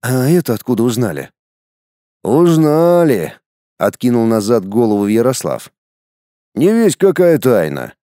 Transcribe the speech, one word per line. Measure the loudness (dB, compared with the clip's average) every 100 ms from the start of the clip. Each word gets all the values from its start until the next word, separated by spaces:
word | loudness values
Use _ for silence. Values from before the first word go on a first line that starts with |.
«А | -2 -2 2
это | 0 0
откуда | -6 -2 0
узнали?» | 0 0 -4 -4 -12 _ _ _ _ _ _ _ _ _
«Узнали», | -2 2 2 2 2 2 2 2 2 0 -4 -12 _ _ _ _
откинул | -4 -2 -2 0 0
назад | -2 0 -2 -2
голову | -2 0 0 0
Ярослав. | 0 0 -2 -6 -8 -10 _ _ _ _ _ _ _ _ -2
«Не | 0
весть | 2 0 2
какая | 0 2 2 2
тайна. | 2 0 0 -6 -10 -16